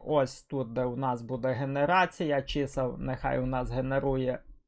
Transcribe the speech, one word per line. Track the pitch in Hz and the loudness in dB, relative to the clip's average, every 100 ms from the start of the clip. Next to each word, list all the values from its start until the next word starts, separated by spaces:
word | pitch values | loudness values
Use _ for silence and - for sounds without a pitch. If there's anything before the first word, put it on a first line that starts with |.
ось | - 151 131 - | 0 2 2 -2
тут, | - 139 117 | -6 -4 -2
де | 117 | -2
у | 123 123 | -2 0
нас | 135 123 | -2 -2
буде | 117 127 131 | -4 -2 0
генерація | 127 139 139 147 180 175 - 160 143 | 0 0 2 4 6 4 2 0 0
чисел, | 135 147 135 - 127 123 | 0 -2 -2 0 -2 -2
нехай | 131 131 135 131 | -6 -4 -2 0
у | 127 | 0
нас | 131 117 | -2 -2
генерує | 120 131 135 135 131 127 123 - - | -2 0 0 0 0 0 -4 -8 -20